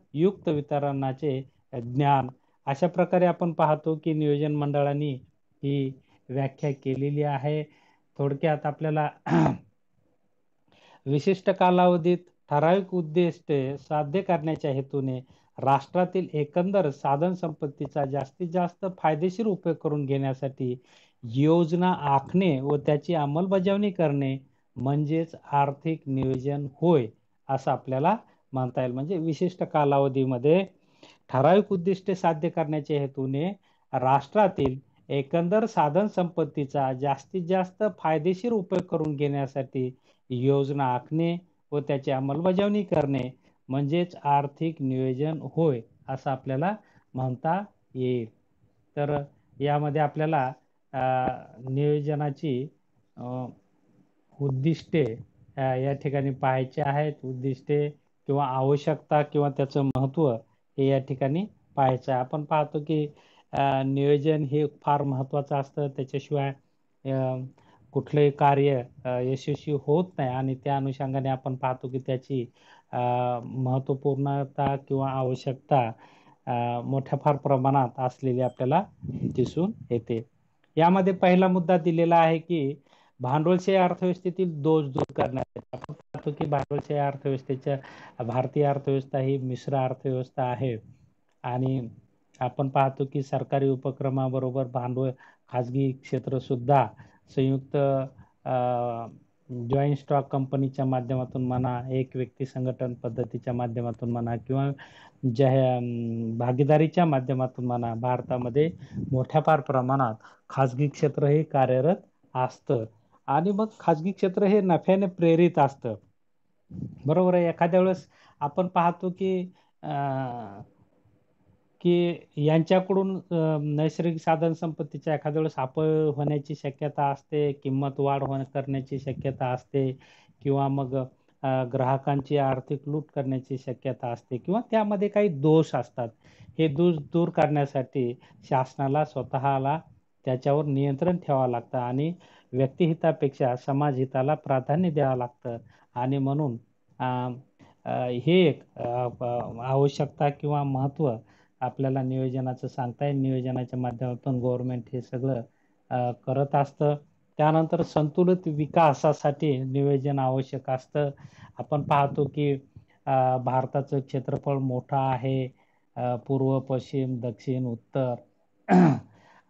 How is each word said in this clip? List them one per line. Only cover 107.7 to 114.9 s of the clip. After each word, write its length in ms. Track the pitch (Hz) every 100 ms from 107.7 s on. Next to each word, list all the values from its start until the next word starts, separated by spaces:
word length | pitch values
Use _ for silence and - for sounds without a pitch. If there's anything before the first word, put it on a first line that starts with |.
| 120 117
भारतामध्ये 760 | 113 123 123 - 127 123 131 160 - - - -
मोठ्या 300 | 131 127 156 147
फार 140 | 156
प्रमाणात 540 | 139 131 127 135 123 110 - - -
खाजगी 400 | - 131 123 147
क्षेत्र 360 | - 151 147
हे 180 | 143 151
कार्यरत 540 | 156 139 131 127 147 202 - _ _
असतं. 500 | 127 127 - - 123 113 _ _ _ -
आणि 240 | 143 180
मग 160 | 202 214 -
खाजगी 320 | - 156 175
क्षेत्र 320 | 190 196 185
हे 160 | 196 208
नफ्याने 460 | 190 156 -